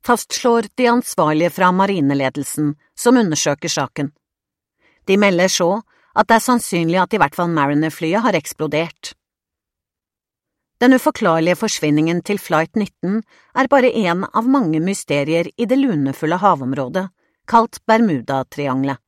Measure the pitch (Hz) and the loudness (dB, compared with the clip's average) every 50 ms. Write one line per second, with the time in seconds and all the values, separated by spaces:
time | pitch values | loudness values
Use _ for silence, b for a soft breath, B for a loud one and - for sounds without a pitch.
0 | _ - 240 226 - _ - - - 254 233 233 220 208 _ - 254 240 233 240 | _ 0 -2 -2 -2 _ -10 -2 0 2 2 2 0 -4 _ 0 0 2 2 0
1 | - - - - 165 151 156 156 170 170 - - 190 180 180 185 190 196 196 185 | -2 -4 -2 0 0 2 2 2 0 0 0 2 2 2 4 2 0 0 2 0
2 | 143 139 143 139 135 131 - 151 139 - - - 151 147 147 _ _ _ _ - | 2 0 2 0 0 -2 -2 -4 -10 -8 -6 -4 -4 -4 -4 _ _ _ _ -2
3 | - 240 247 254 226 185 156 - - 156 143 - - 170 - - 139 123 _ - | 2 4 4 4 4 2 0 -2 0 -2 -2 -4 -6 -6 -4 -4 -4 -6 _ -8
4 | 147 139 _ _ _ _ _ _ _ _ _ _ _ _ _ _ _ _ _ _ | -8 -8 _ _ _ _ _ _ _ _ _ _ _ _ _ _ _ _ _ _
5 | _ - 190 196 208 202 185 170 180 190 - - 180 170 190 226 - _ _ _ | _ 0 2 4 4 2 4 2 2 0 0 0 0 0 -2 -2 -6 _ _ _
6 | _ _ _ - 214 - 226 226 - - 247 240 - - - 180 165 160 170 185 | _ _ _ -2 2 4 4 2 4 2 0 0 0 -2 -2 -2 0 0 0 0
7 | 180 180 - 208 151 143 - - 175 170 170 156 143 139 147 147 156 160 147 - | 0 0 0 0 0 -2 0 -4 -2 -2 0 0 0 2 0 0 0 -2 -4 -6
8 | 170 160 175 208 226 247 196 165 147 - - _ 156 151 147 151 165 160 - _ | -4 -2 -2 0 0 0 0 -2 -4 -6 -8 _ -6 -4 -2 -4 -4 -4 -8 _
9 | - - - _ _ _ _ _ _ _ _ _ _ _ _ _ _ _ _ _ | -18 -18 -18 _ _ _ _ _ _ _ _ _ _ _ _ _ _ _ _ _
10 | _ _ _ _ _ _ _ _ _ _ _ _ _ _ _ _ 226 247 262 254 | _ _ _ _ _ _ _ _ _ _ _ _ _ _ _ _ 4 4 4 4
11 | - 302 - - 233 185 160 165 160 175 180 - 226 214 - - - 151 147 151 | 2 0 -2 0 0 0 2 2 2 0 0 -2 -2 -6 -4 -2 -2 0 2 2
12 | 156 165 170 175 175 - 208 196 - - 175 151 160 156 _ 220 208 - _ _ | 2 0 0 -2 -2 -4 -6 -6 -4 -2 -2 -2 -2 -2 _ -4 -4 -4 _ _
13 | - 175 196 220 214 b b b b b b - 269 247 285 277 247 254 - 226 | -6 -4 -4 -4 -6 b b b b b b -2 0 2 4 4 4 4 2 0
14 | 208 175 170 180 190 - - 202 226 247 269 285 233 165 156 160 160 180 196 - | 0 0 0 -2 -4 -4 -4 -2 0 2 2 2 2 2 0 0 0 -2 -4 -6
15 | - - 147 143 143 147 160 165 170 - _ - 240 196 254 277 269 269 196 147 | -4 -2 -2 -2 0 0 0 0 -2 -4 _ -6 -2 0 0 0 2 0 0 0
16 | 139 135 135 - - 151 170 185 196 202 180 139 135 123 135 143 135 123 - 185 | -2 -2 -4 -4 -2 -2 -2 2 2 2 2 2 -2 -6 -4 -4 -6 -4 -4 -6
17 | 190 185 _ _ _ _ _ _ _ - - 233 226 233 - - _ - 220 220 | -6 -6 _ _ _ _ _ _ _ 2 2 2 2 2 -4 -14 _ 0 2 2
18 | 233 214 160 131 110 - 139 135 131 _ - - 143 139 127 131 135 139 139 127 | 4 2 0 -2 -2 -4 -4 -4 -4 _ -8 -6 -4 -2 -2 -2 -2 -4 -4 -6
19 | _ | _